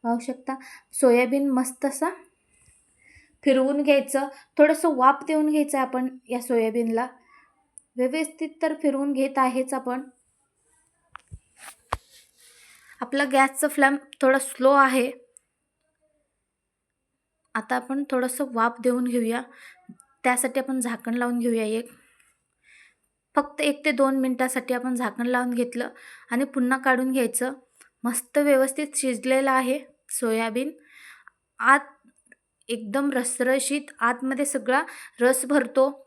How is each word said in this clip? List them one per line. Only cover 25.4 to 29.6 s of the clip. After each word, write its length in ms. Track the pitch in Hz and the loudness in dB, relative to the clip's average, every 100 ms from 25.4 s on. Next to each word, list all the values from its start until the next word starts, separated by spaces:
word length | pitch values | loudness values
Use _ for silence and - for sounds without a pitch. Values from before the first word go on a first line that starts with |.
| 247 | -2
घेतलं 360 | 240 240 240 247 - - - - | -2 -4 -4 -8 -10 -20 -20 -6
आणि 120 | 240 | -4
पुन्हा 340 | 277 277 247 262 | -2 0 0 2
काढून 340 | 262 254 262 | 2 2 2
घ्यायचं. 420 | 262 233 - 254 277 _ _ - _ | 0 0 -2 -4 -6 _ _ -20 _
मस्त 340 | 233 233 - 294 | -6 -6 -2 0
व्यवस्थित 500 | 294 269 269 269 294 - | 4 4 2 -2 -6 -4
शिजलेलं 560 | 262 233 254 262 269 | -4 -4 0 0 2
आहे. 420 | 262 | 0